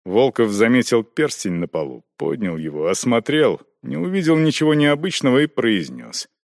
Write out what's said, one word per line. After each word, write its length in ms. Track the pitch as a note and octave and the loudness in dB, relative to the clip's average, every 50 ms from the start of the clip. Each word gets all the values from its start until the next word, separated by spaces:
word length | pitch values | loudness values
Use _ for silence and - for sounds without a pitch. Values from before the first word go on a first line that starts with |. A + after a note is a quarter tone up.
| - | -6
Волков 460 | F#2 F#2 A2 C3 C3 - - A#2 G#2+ | -2 2 2 2 2 2 0 0 2
заметил 520 | G#2 G2+ A2+ A#2 B2 B2+ A2+ - B2 A#2 G#2+ | 2 2 2 4 4 2 2 2 0 0 0
перстень 500 | - - - D3+ C#3 - - - G2+ F2 | -2 -4 -2 -2 -2 -4 -4 -6 -4 -4
на 140 | E2+ E2+ | -4 -4
полу, 380 | - - D#2+ D2+ C2+ B1+ A#1 - _ _ | -4 -4 -6 -6 -6 -10 -14 -20 _ _
поднял 420 | - - - - - G#2 F#2 E2 | -6 -4 -4 -4 -4 -4 -6 -6
его, 300 | D#2+ D#2 D#2 D2 D2+ D#2 E2+ | -6 -8 -8 -6 -4 -2 -2
осмотрел, 680 | F#2+ - - B2+ A#2+ A#2 A2 - C#3 D#3 D3+ A#2 - - - _ _ _ | -2 -2 0 0 0 0 0 0 0 2 2 2 0 -2 -8 _ _ _
не 160 | - B2 C#3 | -12 -8 -6
увидел 400 | D3+ E3+ F3+ F#3 G3 E3+ D#3 E3 | -6 -4 -2 -2 0 2 2 2
ничего 380 | D#3 D#3+ D#3 - - D#3 D3+ D3 | 4 2 2 2 2 2 2 2
необычного 640 | D3+ D3 D3 D3 D3 D#3+ F#3+ - - - C3+ B2+ C3+ | 4 4 2 2 0 -2 -4 -4 -2 0 2 2 2
и 80 | D3+ | 2
произнес: 840 | D3+ - - - A2+ G#2+ F#2+ D#2 B1+ B1+ - A#1+ A1+ A1+ - - - _ _ _ _ | 0 0 0 0 2 2 0 -2 -6 -10 -16 -16 -14 -12 -12 -12 -14 _ _ _ _